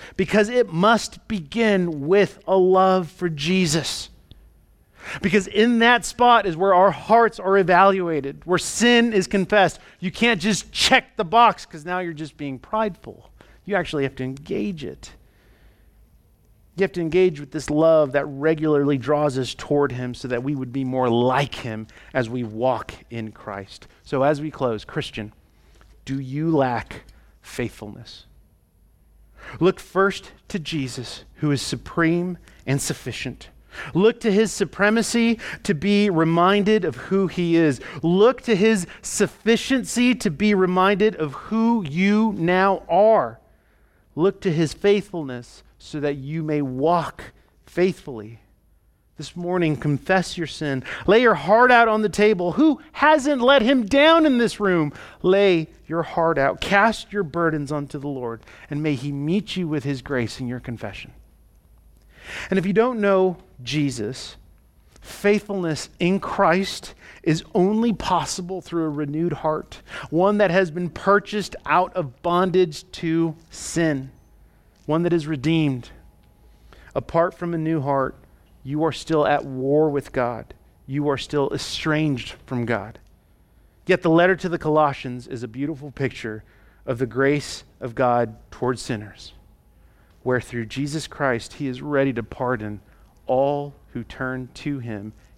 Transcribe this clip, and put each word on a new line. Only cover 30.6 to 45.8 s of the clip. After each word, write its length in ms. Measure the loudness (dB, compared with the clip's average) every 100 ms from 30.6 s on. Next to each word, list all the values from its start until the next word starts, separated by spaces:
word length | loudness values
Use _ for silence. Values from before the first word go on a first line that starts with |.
| -6 -6 -6 -8 -12 -14 -18 -4
who 140 | -2
is 100 | -2
supreme 800 | -4 -8 -6 0 0 0 -2 -8 -16 -10 -4
and 140 | -2
sufficient. 680 | -2 -8 -10 -10 -10 -12 -18 -20 _ -16 -6
Look 260 | 2 2 2
to 120 | 0
his 200 | 2 2
supremacy 840 | -2 -4 0 2 2 0 2 2 0 -6 -8
to 120 | -4
be 360 | -2 2 2 4
reminded 760 | 2 2 4 4 4 4 2
of 120 | 0 -6
who 300 | -2 0 0
he 300 | 0 2 4
is. 240 | 4 0 -8 -4
Look 400 | 0 4 4 2
to 140 | 0 2
his 300 | 4 2 -2 -12
sufficiency 1120 | -6 -2 -2 -2 0 0 2 -2 -2 0 2 2
to 140 | -2
be 240 | 0 2
reminded 600 | 2 2 2 2 4 2 0
of 180 | -6
who 500 | -8 -4 0 2 0
you 480 | -2 0 2 2 2 0
now 460 | 0 2 2 0 0
are. 500 | 4 6 4 2 -6 _ _ _ _ _ _ _
Look 260 | -2 -2 0
to 100 | -2
his 200 | 0 -2
faithfulness 920 | 0 2 2 0 -8 -8 -10 -14 -20 _
so 220 | _